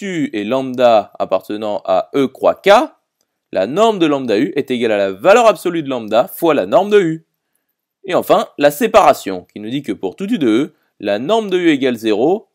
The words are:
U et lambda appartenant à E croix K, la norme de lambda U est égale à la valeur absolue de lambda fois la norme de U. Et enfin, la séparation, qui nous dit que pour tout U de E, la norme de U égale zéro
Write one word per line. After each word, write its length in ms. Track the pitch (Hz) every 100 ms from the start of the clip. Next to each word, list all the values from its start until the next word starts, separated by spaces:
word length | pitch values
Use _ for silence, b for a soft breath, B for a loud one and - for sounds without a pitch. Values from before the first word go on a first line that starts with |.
U 280 | 202 175 135
et 140 | 107 104
lambda 680 | 131 135 127 123 110 - -
appartenant 600 | 98 92 - 104 107 101
à 260 | 92 92 - 139
E 120 | 131
croix 280 | - 92 82
K, 140 | 185 214 302 _ _ _ _ _ _
la 160 | 92 101
norme 320 | 160 226 208
de 60 | 160
lambda 340 | 143 127 104
U 140 | 151 143
est 160 | -
égale 220 | 123 117
à 40 | 104
la 140 | 98
valeur 360 | 95 151 226 226
absolue 360 | 175 180 170
de 60 | 139
lambda 400 | 127 107 110 -
fois 240 | - 165
la 120 | 139 95
norme 260 | 147 202
de 100 | 208
U. 240 | 170 160 _ _ _ _ _ _ _ _ -
Et 100 | 160
enfin, 320 | - 175 - -
la 140 | 143
séparation, 720 | 143 226 220 156 131 98 92 -
qui 80 | -
nous 100 | 107
dit 140 | 139
que 80 | 143
pour 240 | 92 - -
tout 160 | 202
U 60 | 226
de 100 | 123
E, 260 | 110 160 _ _ -
la 180 | 101 104
norme 300 | 135 226 208
de 80 | 180
U 140 | 170
égale 260 | 139 127 117
zéro 500 | 110 101 143 208 -